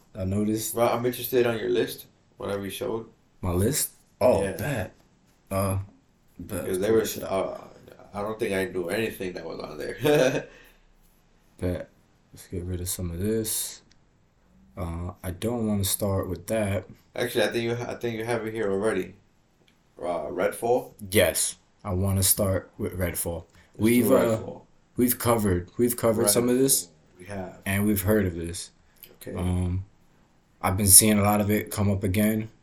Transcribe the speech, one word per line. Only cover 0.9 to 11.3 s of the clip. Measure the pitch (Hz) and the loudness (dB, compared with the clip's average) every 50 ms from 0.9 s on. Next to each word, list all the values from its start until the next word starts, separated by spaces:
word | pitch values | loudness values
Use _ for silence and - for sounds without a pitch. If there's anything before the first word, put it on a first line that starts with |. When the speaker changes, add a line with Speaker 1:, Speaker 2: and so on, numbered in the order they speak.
| 113 120 120 | 2 2 0
Speaker 2:
interested | 123 123 - 120 - 131 123 117 | -2 -2 -4 -4 0 2 4 4
on | 120 113 | 4 2
your | 110 107 120 | 0 0 0
list, | 123 - 135 - - - - - _ _ _ _ _ | 0 0 0 0 -4 -12 -16 -20 _ _ _ _ _
whatever | - 101 98 101 101 98 | -8 -6 -4 -4 -4 -4
you | 98 | -6
showed. | 92 - - - 107 110 113 - - _ _ _ _ - | -8 -6 -6 -4 -6 -6 -8 -10 -18 _ _ _ _ -6
Speaker 1:
My | - 92 | -2 0
list? | 87 90 98 120 147 - - - - _ _ _ _ - | 2 2 2 2 2 0 -2 -4 -8 _ _ _ _ 2
Oh, | 101 123 - - 101 | 4 4 4 4 2
Speaker 2:
Yeah. | 95 87 | -2 -4
Speaker 1:
that. | - 101 147 135 110 92 - - _ _ _ _ _ _ _ _ _ _ - | -4 -4 -4 -4 -4 -6 -8 -10 _ _ _ _ _ _ _ _ _ _ -4
Uh, | 98 95 98 95 95 98 98 - - - _ _ _ _ _ _ _ | -2 0 0 0 0 -2 -4 -8 -12 -20 _ _ _ _ _ _ _
but | - 90 87 101 85 - | -16 -12 -8 -8 -6 -4
Speaker 2:
Because | 98 95 90 | -2 -2 0
there | 98 110 113 | 2 4 4
was, | 110 104 - - - | 4 2 0 -4 -6
uh, | - - 95 95 90 - - - - - - - - - - - - - - | -6 -4 -2 -2 -2 -4 -6 -10 -14 -18 -20 -20 -20 -20 -20 -20 -18 -12 -8
I | 101 | -6
don't | 101 107 110 | -6 -6 -4
think | - 117 104 98 | -4 -2 -2 0
I | 95 95 | -2 -2
knew | 90 87 92 87 85 | -2 -4 -4 -4 -2
anything | 98 110 113 101 - - 95 92 90 | -2 -2 -2 -2 -4 -6 -8 -8 -8
that | - 82 | -8 -10
was | 82 - - | -10 -10 -10
on | - - 78 | -10 -10 -10
there. | - - - 107 | -10 -8 -8 -6
<laughs> | - 120 147 147 151 135 131 135 131 - - - - - - _ _ _ _ _ _ _ _ _ _ _ _ | -2 2 4 4 6 4 4 2 -2 -6 -8 -16 -20 -20 -20 _ _ _ _ _ _ _ _ _ _ _ _